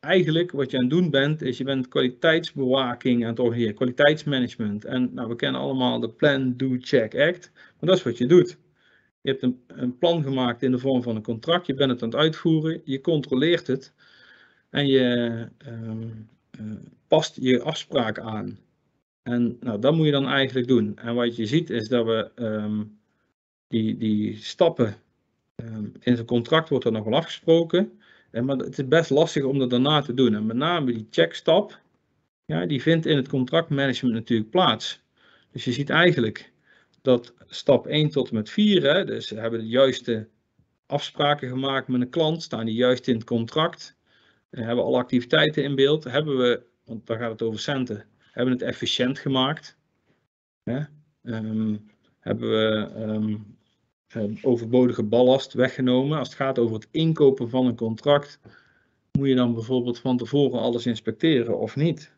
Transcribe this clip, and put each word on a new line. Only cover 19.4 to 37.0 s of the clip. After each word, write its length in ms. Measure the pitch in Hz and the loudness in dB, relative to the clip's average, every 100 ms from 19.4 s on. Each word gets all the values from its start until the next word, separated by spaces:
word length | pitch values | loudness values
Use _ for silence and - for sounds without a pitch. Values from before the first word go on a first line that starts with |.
| 120 - | -2 -2
nou, 180 | 123 104 | -6 0
dat 160 | 127 | 2
moet 120 | 160 156 | 4 2
je 60 | |
dan 140 | 143 135 | 2 0
eigenlijk 420 | 139 131 127 123 | 0 0 -2 2
doen. 300 | 123 104 104 | 2 2 -4
En 160 | 117 | -4
wat 220 | 120 120 120 | -2 -2 -2
je 100 | 107 | 0
ziet 240 | 151 165 | 0 0
is 180 | 117 107 | -6 -2
dat 180 | 123 117 | 0 0
we, 240 | 113 117 | 0 -2
ehm, 500 | - 117 107 107 107 107 - _ _ _ _ _ _ _ | -6 -6 -4 -4 -4 -6 -14 _ _ _ _ _ _ _
die, 300 | 117 110 104 | -2 -2 -2
die 400 | 110 107 104 107 | -2 0 -2 -6
stappen, 580 | - - 170 165 113 101 _ _ _ _ _ | -14 0 0 2 -2 -2 _ _ _ _ _
ehm, 320 | - 113 110 104 - | -18 -14 -10 -10 -8
in 160 | - 120 | -2 -2
zo'n 80 | |
contract 440 | 113 120 113 160 160 | 0 -2 2 0 2
wordt 160 | 131 | -2
er 80 | 120 | 0
nog 120 | 110 | -2
wel 120 | 107 131 | -2 -2
afgesproken. 840 | 160 - - 165 165 175 214 - _ _ _ | -2 -8 2 4 4 0 0 -6 _ _ _
Eh, 120 | 113 | -6
maar 140 | 127 139 | -4 -4
het 220 | - - | -6 -6
is 100 | 131 | 2
best 220 | 160 160 | 2 4
lastig 320 | 139 156 156 | 2 2 0
om 160 | 135 139 | -2 0
dat 120 | 127 | 0
daarna 300 | 120 135 151 | 2 2 2
te 140 | - | 0
doen. 200 | 123 123 | 2 2
En 120 | 107 107 | 2 -2
met 100 | 117 | -2
name 360 | 151 175 131 | 0 0 -2
die 140 | 113 107 | -4 -4
checkstap, 680 | - 165 - - 170 208 - _ _ _ _ _ _ | 0 0 0 2 2 2 -10 _ _ _ _ _ _
ja, 220 | _ 156 175 | _ -4 -2
die 160 | 139 | -2
vindt 240 | 156 165 160 | 2 2 2
in 100 | 147 | 0
het 120 | 131 | 0
contractmanagement 880 | 139 127 165 165 139 139 123 127 | -2 0 0 0 -2 0 0 -2
natuurlijk 360 | 113 113 113 107 | -2 0 -2 2
plaats. 520 | 180 180 107 - - _ _ _ _ _ | 2 4 2 -4 -12 _ _ _ _ _
Dus 140 | - | -10
je 80 | - | -6
ziet 180 | 123 139 | -4 0
eigenlijk 600 | 151 180 165 110 - - _ _ _ _ _ | 4 4 2 -2 -4 -18 _ _ _ _ _